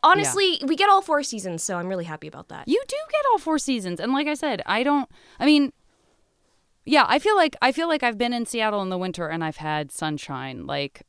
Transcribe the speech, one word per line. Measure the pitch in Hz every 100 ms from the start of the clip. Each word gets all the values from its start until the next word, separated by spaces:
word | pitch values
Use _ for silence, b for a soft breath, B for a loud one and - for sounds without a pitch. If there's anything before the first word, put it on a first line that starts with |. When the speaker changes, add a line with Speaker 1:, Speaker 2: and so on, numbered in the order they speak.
Speaker 1:
honestly, | 320 370 - 381 381 330
Speaker 2:
Yeah. | 277
Speaker 1:
we | 311
get | 403
all | 392
four | 381 294
seasons, | 269 220 185 165
so | - 175
I'm | 180
really | 185 170
happy | 151 151
about | 131 -
that. | 135 -
Speaker 2:
You | 415 539
do | 571 622
get | 605 554
all | 415
four | 320 302
seasons. | - 247 185 175
And | 233
like | 277 302
I |
said, | 302 302 208 -
I | 214
don't, | 262 285 - b b b
I | 277
mean, | 294 277 - _ _ _ _ _ _ _ _ _ _ -
yeah, | 285 -
I | 277
feel | 427 403
like, | 320 -
I | 254
feel | 285 339
like | 302
I've | 240 214
been | 240
in | 240 226
Seattle | 233 214 208
in | 185
the | 180
winter | 185 175 160
and | 165
I've | 160 -
had | 151 151 143
sunshine, | - 156 147 - 135 131 127 139
like, | 143 143 -